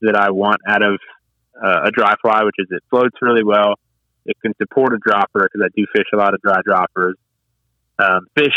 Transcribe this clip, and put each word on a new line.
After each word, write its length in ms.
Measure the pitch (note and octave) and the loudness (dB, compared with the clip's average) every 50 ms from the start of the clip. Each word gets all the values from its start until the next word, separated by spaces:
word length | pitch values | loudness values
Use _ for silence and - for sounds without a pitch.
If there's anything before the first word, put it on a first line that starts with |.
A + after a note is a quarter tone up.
that 140 | A2 G#2+ G#2 | -2 0 2
I 140 | G#2 G2+ G2+ | 2 2 0
want 300 | G2 F#2+ G2+ G#2 G#2 - - G2 | 0 0 0 0 0 -2 -2 -2
out 160 | G#2 G2+ G#2 | 0 0 2
of, 160 | G2+ G2 F#2+ - - - _ _ _ _ _ _ _ _ A#2+ | 0 -2 -4 -8 -14 -20 _ _ _ _ _ _ _ _ -6
uh, 200 | A2+ F#2+ F2+ E2 C#2+ | -2 0 0 0 0
a 60 | - | 0
dry 240 | A2 A#2+ A2 G2+ G#2 - | 0 0 2 2 0 0
fly, 220 | - A2+ G#2+ A2 G#2+ | 0 0 2 2 0
which 120 | G#2 - - | 0 -2 -6
is 80 | F#2+ F#2 | -10 -12
it 140 | F#2 E2 - - | -12 -12 -8 -2
floats 260 | - B2 B2+ B2 - - | 0 2 2 0 -2 -2
really 220 | B2+ B2 A#2+ A2+ A2 | -2 0 2 2 2
well. 320 | G#2 G#2 G#2 G#2 G#2 G#2 - _ _ _ _ _ _ _ _ _ | 2 2 2 2 2 0 -2 _ _ _ _ _ _ _ _ _
It 120 | - G#2+ _ | -10 -10 _
can 120 | - A2 G#2 - | -6 -8 -6 -6
support 320 | A2 - - C3+ C3 B2+ A#2+ | -8 -4 0 0 0 0 0
a 40 | G#2+ | -2
dropper 520 | - A2+ G#2 G2+ G2 - - G2+ G2 F#2+ | -2 0 0 0 0 -2 -2 -2 -2 -2
'cause 120 | - G#2 G2+ | -2 -2 -4
I 60 | F2+ - | -4 -2
do 100 | - G2+ - | -4 -4 -2
fish 140 | - G#2+ G2 - - | -2 -2 -2 0 0
a 40 | G#2 | 0
lot 160 | G2+ G2+ G2 | 0 0 0
of 80 | F#2+ | -2
dry 200 | - G#2 F#2+ F#2 F2+ | -2 0 0 0 0
droppers. 520 | G2+ G2 F#2 F2+ - - F#2 F2+ F2+ F#2 - _ _ _ _ _ _ _ _ _ _ _ _ _ _ _ - | 0 0 0 0 -2 -4 -4 -4 -4 -4 -8 _ _ _ _ _ _ _ _ _ _ _ _ _ _ _ -2
Um, 300 | G2+ F#2+ F#2 F#2 F2+ - - | 0 0 0 0 -2 -4 -4
fish 180 | D3 D3 C#3 - | -2 -2 0 0